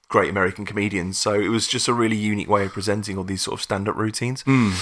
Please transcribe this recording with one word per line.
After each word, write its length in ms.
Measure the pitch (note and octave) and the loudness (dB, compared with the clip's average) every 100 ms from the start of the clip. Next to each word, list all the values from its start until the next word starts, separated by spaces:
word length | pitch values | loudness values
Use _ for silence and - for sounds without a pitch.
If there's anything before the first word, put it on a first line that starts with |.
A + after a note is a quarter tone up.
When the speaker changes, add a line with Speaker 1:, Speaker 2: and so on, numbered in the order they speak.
| - | 0
Speaker 1:
great 200 | G#2+ E2 | 2 2
American 360 | G2 F#2 G2+ | 2 0 -2
comedians. 540 | G2 G2+ G2+ G2 F#2 F#2 | -6 -2 -2 -2 -4 -2
So 160 | G#2+ | 0
it 140 | G#2 G#2 | 2 2
was 200 | A2+ - | 0 0
just 180 | A#2+ - | 0 0
a 40 | |
really 220 | A#2+ A2+ G#2+ | 2 2 2
unique 320 | G#2+ G#2 - | 0 0 2
way 160 | G2+ | 0
of 80 | G2 | 0
presenting 440 | G2+ G2+ G#2 G2+ F#2+ | -2 -2 -2 -2 -4
all 80 | |
these 180 | F#2 F#2+ | -4 -4
sort 160 | - - | -4 -4
of 40 | |
stand-up 340 | - G2+ G2+ - | -4 -2 -2 -2
routines. 460 | G#2+ - B2 C3 | -2 -2 -4 -2
Speaker 2:
Hmm. 300 | C3+ C3 G#2+ F#2 | 2 4 4 2